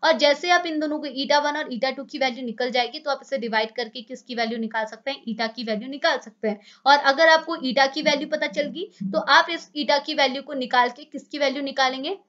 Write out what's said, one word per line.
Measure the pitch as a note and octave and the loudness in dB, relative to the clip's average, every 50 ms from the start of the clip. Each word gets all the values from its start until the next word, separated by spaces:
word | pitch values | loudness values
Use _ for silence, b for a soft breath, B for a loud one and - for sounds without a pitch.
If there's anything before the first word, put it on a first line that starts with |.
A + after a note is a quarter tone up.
| - | 4
और | D#4 D#4+ A#3+ | 4 2 4
जैसे | D4 D4 D4 D4 - F4 | 4 4 2 2 2 2
आप | F4+ F4 F4 | 2 2 2
इन | E4+ D#4+ D4+ | 0 -4 -2
दोनों | D4+ D4+ D4 D4+ | -2 -2 -4 -4
को | D4+ D4 A#3+ C4 | -6 -8 -6 -6
eta | C#4 C4 C#4 D4 C#4+ | -2 2 2 2 2
वन | D4 D4 D4 | 2 -2 -4
और | D4+ B3+ | -6 -6
eta | B3+ A#3 A3+ C4 B3+ | -6 -2 -2 -2 -2
टू | C4+ C#4 | -4 -10
की | - - D4 | -12 -6 -2
वैल्यू | C4+ C4 A#3+ B3 C4 | -2 -2 -2 -4 -8
निकल | A#3+ A3 A3 B3+ B3+ | -8 -6 -4 -4 -2
जाएगी | A#3 B3+ A#3+ A#3 A#3+ D4+ | 0 0 0 0 -4 -10
तो | D4+ D4+ | -4 -4
आप | C4+ C4+ - | -4 -4 -4
इसे | - C#4 C4 | -6 -6 -4
डिवाइड | G#3+ A#3 A3 A3 A3+ A3 A3+ | -4 0 0 0 0 -2 -4
करके | - A#3+ A3+ A3 B3+ B3 | -8 -8 -8 _ -16 -14
किसकी | _ C4 B3+ _ _ B3+ | _ -16 -16 _ _ -4
वैल्यू | A3+ A#3 A3+ A#3 A#3 | -4 -4 -4 -2 -6
निकाल | A3+ A3 A3+ A3+ A3 | -6 -4 -4 -4 -6
सकते | A3 A3+ A3 _ C#4 | -6 -8 -10 _ -8
हैं, | C#4 C#4 - - | -8 -8 -8 -10
eta | A3 G#3+ A#3 A3+ A3+ | -6 -4 -4 -6 -4
की | - B3 | -8 -6
वैल्यू | A3 A3 G#3 A3+ C4 | -4 -4 -6 -6 -8
निकाल | C4+ C#4+ - E4 D4+ B3+ | -12 -2 0 0 0 0
सकते | - A#3 - _ - G#3+ | -4 -10 -18 _ -4 -4
हैं। | G#3+ G#3 b b b b b | -4 -4 b b b b b
और | C4+ C#4+ C#4+ C#4+ | 6 6 6 6
अगर | C#4 C4+ C4+ E4 D#4+ | 2 4 6 6 8
आपको | D#4+ D#4+ D#4 - E4 D#4+ C4 | 8 6 4 0 -6 -4 -4
eta | C4 A#3+ C4+ C4+ C4+ C4+ | -2 2 4 2 2 2
की | D4+ | 0
वैल्यू | D4 D4+ D4 C#4 C#4+ - | 0 2 2 0 -2 -4
पता | D4+ D4+ D4+ D4+ | -4 -4 -4 -4
चल | - D#4 D4 C#4+ | -2 -4 -4 -4
गई | - D4+ F#4 G#4+ b b G#3 | -4 -8 -10 -12 b b -8
तो | F#3+ F#3+ G#3+ - - | -4 -2 -2 2 4
आप | C#4 D#4+ E4 E4 | 4 4 6 4
इस | E4+ D#4+ - - _ D4 | -2 -8 -8 -10 _ -6
eta | D4 A3 D4 C#4+ C#4+ | 0 2 2 0 2
की | - D#4 | -2 0
वैल्यू | C#4 C#4 C4+ B3+ C#4 | 2 2 2 2 -2
को | C4+ C#4+ D4+ | -8 -8 -6
निकाल | C4+ B3+ - - B3 A#3+ B3 | -6 -4 0 2 2 2 2
के | A#3+ - D4+ | 0 -8 -20
किसकी | _ _ C#4 - _ - D4 | _ _ -16 -14 _ -4 -2
वैल्यू | C#4+ C4+ C4 C#4+ C#4 | -2 0 0 -2 -6
निकालेंगे | C#4 - C#4 C4+ B3+ C4 C4 C4 D4+ G4 F#4+ _ | -6 0 2 2 2 2 -2 -6 -6 -8 -8 _